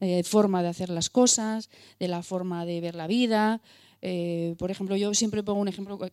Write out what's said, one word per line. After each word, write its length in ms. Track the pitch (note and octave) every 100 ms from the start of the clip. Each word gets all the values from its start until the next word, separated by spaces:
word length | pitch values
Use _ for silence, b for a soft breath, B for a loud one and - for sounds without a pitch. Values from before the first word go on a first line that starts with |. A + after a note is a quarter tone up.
eh, 220 | F#3 F3+
forma 380 | F3 G#3+ G#3 F#3
de 60 | F3
hacer 220 | E3+ F#3
las 200 | E3+ -
cosas, 600 | B3+ B3 - A3 A3 - b b b
de 80 | F3+
la 120 | F3
forma 440 | F3 F#3 F3+ F3 E3+
de 160 | E3+
ver 140 | E3+ E3+
la 120 | D#3+
vida. 540 | A#3+ A#3+ A3 G#3+ A3 b b b b
Eh, 540 | F#3 F3+ E3+ E3+ E3+ E3+
por 100 | F#3
ejemplo, 240 | F#3+ F#3+ G3
yo 160 | G3+
siempre 280 | G3+ A3 G#3+
pongo 200 | G3+ G3+
un 80 | G3+
ejemplo, 280 | F#3+ G3 G3 F#3